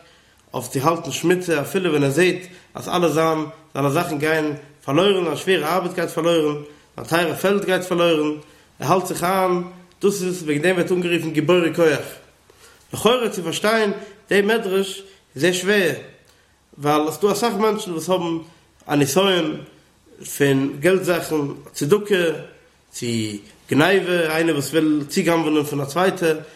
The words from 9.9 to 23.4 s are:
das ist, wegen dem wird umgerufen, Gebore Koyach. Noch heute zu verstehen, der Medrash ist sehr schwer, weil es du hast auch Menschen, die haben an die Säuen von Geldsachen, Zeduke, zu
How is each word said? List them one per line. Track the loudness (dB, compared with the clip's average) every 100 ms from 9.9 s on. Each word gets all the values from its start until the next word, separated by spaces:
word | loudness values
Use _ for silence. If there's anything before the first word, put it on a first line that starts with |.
| _
das | -2 0
ist, | -4 -4 -4
wegen | 0
dem | 0 0
wird | 0
umgerufen, | 0 0 -2 -2
Gebore | 0 2 4 2
Koyach. | 2 2 2 -2 -16 -20 _ _ _ -20 -20 _
Noch | 0
heute | 2 2 0
zu | -4
verstehen, | -6 -2 0 2 0 -2 -10 -16 0
der | 2
Medrash | 2 0 0 -2 -2 -6 -16 -20 _
ist | -2
sehr | 0
schwer, | 0 2 2 2 -2 -8 -20 _ _ _ _ _
weil | -6 0 2 0
es | 0
du | 0
hast | 2
auch | 0 2
Menschen, | 0 0 -4 -6
die | -2
haben | -2 -2 -6 -8 -20 _ _ -4
an | 0
die | 2
Säuen | 2 2 2 0 -4 -12 -20 _ _ _ -20
von | -10 0 2 2 0 0
Geldsachen, | 2 2 2 -2 -2 -2 -2 -6 -12
Zeduke, | -6 2 2 4 2 2 -2 -10 -20 _ _ _
zu | -8 -4 -2 -4 -6